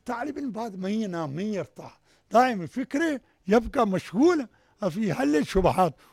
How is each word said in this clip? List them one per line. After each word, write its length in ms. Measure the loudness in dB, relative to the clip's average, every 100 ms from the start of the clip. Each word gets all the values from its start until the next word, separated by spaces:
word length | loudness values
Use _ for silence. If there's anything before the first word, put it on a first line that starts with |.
| -8
طالب 320 | -8 -8 -6
العلم 140 | -8
بعد 280 | -8 -8 -6
ما 100 | -4
ينام 400 | -4 -4 -4 -6
ما 120 | -6
يرتاح، 580 | -6 -6 -8 -12 -20 -20 _ _ _
دائما 340 | 4 4 0 -6
فكره 560 | -8 -4 -2 0 -2 -8 _ 2
يبقى 400 | 2 2 0 0
مشغول 600 | 0 -2 4 4 4 -2 _ _ _ -4
في 240 | -2 -2
حل 220 | 0 2 2
الشبهات، 580 | 2 2 2 4 2 0 _